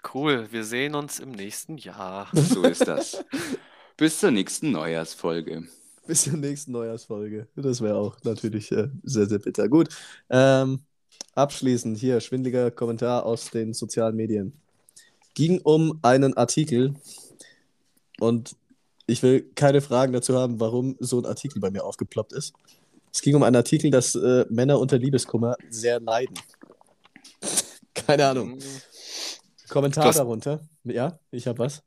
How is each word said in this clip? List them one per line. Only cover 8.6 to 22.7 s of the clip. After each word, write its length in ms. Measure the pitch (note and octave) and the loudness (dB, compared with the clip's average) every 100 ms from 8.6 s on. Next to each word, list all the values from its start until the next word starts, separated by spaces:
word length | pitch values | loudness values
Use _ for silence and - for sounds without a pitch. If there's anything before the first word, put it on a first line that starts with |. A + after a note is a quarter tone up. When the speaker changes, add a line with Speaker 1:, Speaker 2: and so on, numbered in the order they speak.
| - | -2
Speaker 3:
äh, 200 | A2 A2+ C3+ | -2 -2 -6
sehr, 240 | - A#2 G#2 | -4 0 2
sehr 140 | G#2 | 0
bitter. 280 | - F#2+ G#2 | -4 -2 2
Gut, 200 | D#3 D#3 - - - _ | 4 2 -4 -20 -20 _
ähm, 520 | B2+ C3+ C3 C3+ C3+ _ _ _ _ - | 4 6 6 2 -4 _ _ _ _ -6
abschließend 640 | - C#3+ - C3 A#2+ A#2 G#2 | 0 0 2 0 0 -2 -4
hier, 220 | B2 A#2+ | 0 -2
schwindeliger 500 | - C3 B2+ B2 A#2+ | -2 -4 -2 0 -2
Kommentar 560 | - A#2 A#2 A#2+ A#2+ A2 | -2 -6 -2 -2 0 -2
aus 240 | A#2 - | -4 -4
den 240 | A#2 A2 | -6 -6
sozialen 400 | A2+ A2+ - A2+ | -6 -6 -2 0
Medien. 460 | A2 A2 G#2+ F#2+ - _ _ _ - _ _ _ | -2 -2 -2 -4 -12 _ _ _ -20 _ _ _
Ging 260 | - E3 F3+ | 0 2 4
um 380 | D3+ D#3+ D#3+ - | 4 6 4 2
einen 340 | A#2 C3+ C#3 - | 4 6 4 2
Artikel 580 | A#2 - D#3 A#2+ C3 C#3+ - - - _ - _ _ _ _ _ _ - | 0 0 0 2 0 -2 -16 -20 -20 _ -20 _ _ _ _ _ _ -2
und 340 | A2+ A#2 - - _ _ _ _ - | 0 0 -4 -20 _ _ _ _ -4
ich 140 | A#2+ | 2
will 260 | B2+ C3 - - | 4 4 0 2
keine 240 | C#3+ C#3+ | 4 4
Fragen 300 | C#3+ A#2+ C3 | 2 2 2
dazu 260 | B2 - B2+ | 0 0 0
haben, 220 | B2+ A2+ | 0 -2
warum 360 | A2+ B2 C3 C3 | -2 0 -2 -4
so 180 | B2 B2 | -2 -2
ein 60 | - | -2
Artikel 320 | G#2+ C#3+ - | -6 -8 -4
bei 100 | G2 | -4
mir 120 | G2 | -4
aufgeploppt 480 | F2 - - - G#2+ | -8 -8 -8 -6 -8
ist. 220 | - D3 _ _ | -10 -12 _ _